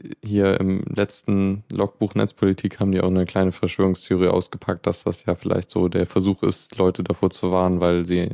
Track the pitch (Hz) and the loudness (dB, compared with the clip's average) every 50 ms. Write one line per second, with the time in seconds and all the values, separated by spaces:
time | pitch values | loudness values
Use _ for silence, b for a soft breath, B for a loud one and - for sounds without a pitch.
0 | - - - - - 107 104 101 98 98 95 - 95 95 95 - - - - - | -14 -14 -16 -12 -8 -2 0 2 4 4 2 2 2 0 0 -2 -4 -4 -4 -2
1 | 101 101 - - - - 101 98 98 98 98 104 - - - 98 101 101 - - | -2 -4 -4 -6 -4 -2 0 2 2 0 -2 -4 -6 -6 -4 -2 -2 -2 -2 -2
2 | 110 101 - 104 104 104 - - 107 98 95 - - 95 - - 104 98 95 92 | -4 -2 0 0 -2 -2 0 0 2 2 2 0 -2 -4 -4 -2 0 0 2 2
3 | 87 92 92 92 90 87 - 95 95 92 87 - - 85 - - 98 95 92 - | 2 2 2 0 0 0 0 0 0 0 0 -2 -4 -2 0 2 2 2 0 0
4 | - - 92 90 92 90 92 92 90 - - - - - 90 85 - 95 90 - | -2 -2 0 2 2 2 2 2 0 -4 -8 -8 -6 -6 -6 -4 -4 -4 -4 -4
5 | - - 87 - - 92 92 - - - - 95 90 - - 95 92 90 90 92 | -4 -6 -6 -4 -4 -4 -4 -4 -2 -2 -2 -2 -2 -4 -2 0 0 2 2 0
6 | 87 - - 95 92 101 95 - - 95 - - - - - - 92 92 90 - | -2 0 0 0 2 2 0 0 0 -2 -2 -4 -8 -10 -2 0 2 2 2 0
7 | 92 - 101 - - 92 - - - 90 92 92 92 90 90 87 87 87 87 87 | -2 -4 -2 0 -2 -2 -2 -2 -2 0 2 2 2 2 2 2 2 2 2 2
8 | 85 85 90 90 87 - | 0 0 0 -2 -2 -2